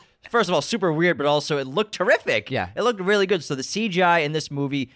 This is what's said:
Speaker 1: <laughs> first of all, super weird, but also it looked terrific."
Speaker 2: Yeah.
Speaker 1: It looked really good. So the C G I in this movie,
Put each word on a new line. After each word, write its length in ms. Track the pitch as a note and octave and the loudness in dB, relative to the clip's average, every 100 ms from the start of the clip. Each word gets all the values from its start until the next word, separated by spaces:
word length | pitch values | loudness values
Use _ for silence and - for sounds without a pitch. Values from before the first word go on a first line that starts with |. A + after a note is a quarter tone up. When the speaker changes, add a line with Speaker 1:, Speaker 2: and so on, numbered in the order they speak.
| _ | _
Speaker 1:
<laughs> 160 | _ - | _ -2
first 200 | A#3 F#3 | 0 2
of 60 | E3+ | 0
all, 60 | |
super 300 | - A3+ F3 | 0 0 0
weird, 260 | D#3 F3 C#3+ | 2 2 2
but 80 | C#3+ | 2
also 320 | D3 - D3 | 2 0 -2
it 80 | C3 | -2
looked 260 | D#3 G#3+ | -2 -2
terrific." 580 | - F#3+ D#4 - A2+ - | 0 2 2 2 -2 -2
Speaker 2:
Yeah. 160 | B2+ F#2 G#2+ | -4 -4 -2
Speaker 1:
It 60 | |
looked 180 | A3 G#3 | -2 -2
really 280 | F#3 G#3 G3 | 0 2 2
good. 180 | F#3+ - | 0 -2
So 100 | C#3 | -6
the 80 | |
C 240 | C3 G3+ A3+ | -4 -4 -2
G 140 | F3 | 2
I 180 | F3+ E3+ | 4 4
in 140 | D3 | 2
this 180 | D#3 - | -2 -4
movie, 380 | C#3+ C#3 C#3 C3 | -4 -4 -4 -6